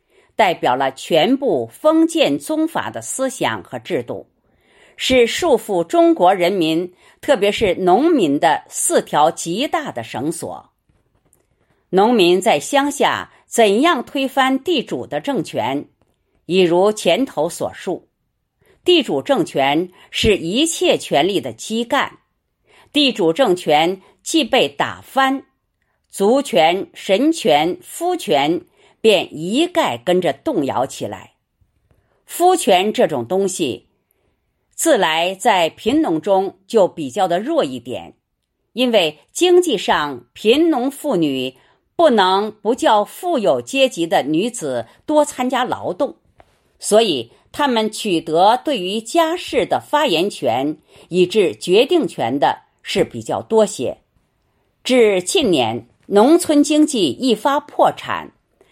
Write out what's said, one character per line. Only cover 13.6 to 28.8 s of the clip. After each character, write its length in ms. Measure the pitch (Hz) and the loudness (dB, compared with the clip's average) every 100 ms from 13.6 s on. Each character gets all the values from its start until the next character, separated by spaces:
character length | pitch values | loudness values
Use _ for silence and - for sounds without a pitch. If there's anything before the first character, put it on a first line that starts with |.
| 214 208 | 2 4
样 220 | 330 311 - | 2 0 -4
推 220 | 285 262 | -4 -4
翻 360 | 277 262 269 | 0 0 0
地 180 | 359 302 | -2 -4
主 240 | - 143 101 | -2 -8 -6
的 140 | 147 | -6
政 240 | - 202 | -4 -6
权？ 460 | - 131 110 143 - _ _ _ _ _ - | -4 -6 -4 -6 -8 _ _ _ _ _ -4
已 160 | 185 | 2
如 300 | 175 175 202 | 4 4 2
前 340 | 214 180 180 269 | 0 0 0 -2
头 240 | - 165 | -4 -6
所 220 | - 107 | -4 -10
述， 340 | - - 160 _ _ _ _ _ _ _ _ - | -8 -10 -10 _ _ _ _ _ _ _ _ 2
地 180 | 349 | 2
主 180 | 220 143 | 2 -4
政 240 | 131 254 156 | -2 -2 -2
权 460 | 156 135 151 185 _ - | 0 0 0 -4 _ -12
是 280 | - 220 190 | -2 0 0
一 280 | 165 226 320 | -2 -2 -2
切 320 | - 359 170 | -2 0 0
权 300 | - 147 175 | 0 0 0
力 140 | 185 | -2
的 100 | 120 | -6
基 320 | 110 - 220 | -12 -8 -6
干， 360 | 233 277 - - _ _ _ _ _ _ _ | -4 -4 -4 -10 _ _ _ _ _ _ _
地 200 | 285 277 | 0 0
主 220 | 214 165 | 2 0
政 220 | 165 233 180 | 2 0 0
权 460 | 170 151 170 190 _ _ | 2 2 2 -2 _ _
既 200 | - 320 | -4 -2
被 240 | 240 262 143 | 0 0 0
打 340 | - 123 90 | -2 -6 -8
翻， 440 | - 262 269 269 - _ _ _ _ _ _ | -8 -2 -2 -2 -10 _ _ _ _ _ _
族 320 | - 196 269 | -2 2 2
权、 480 | 277 185 156 185 - | 2 2 2 2 -6
神 380 | - - 202 302 | -12 -2 0 2
权、 460 | 320 220 147 165 - | 0 0 2 0 -4
夫 340 | - - 349 359 | -12 -6 -4 -4
权 500 | - 143 147 175 - _ | -2 0 0 -4 -8 _